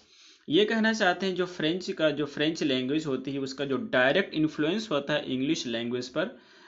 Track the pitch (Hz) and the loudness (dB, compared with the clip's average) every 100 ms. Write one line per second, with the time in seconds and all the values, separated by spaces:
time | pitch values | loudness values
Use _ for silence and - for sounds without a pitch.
0 | _ _ - - - 156 208 226 220 220 | _ _ -20 -20 0 2 4 2 2 2
1 | 190 180 190 180 180 - 156 185 196 - | 2 2 0 -2 -2 0 -2 -2 -4 0
2 | 156 143 143 - 151 165 156 131 127 151 | 0 2 -4 0 -2 0 0 0 0 -2
3 | 151 131 135 139 135 - 139 127 110 131 | 0 -4 -4 -6 -6 -4 -2 -2 0 4
4 | 127 156 196 156 151 151 151 208 214 147 | 4 4 2 0 0 2 0 0 -2 -2
5 | 143 147 - 131 135 165 127 117 120 123 | 0 -2 -2 -2 0 -2 -2 -4 -2 -4
6 | 123 151 190 - - - | -4 -4 -4 -6 -20 -20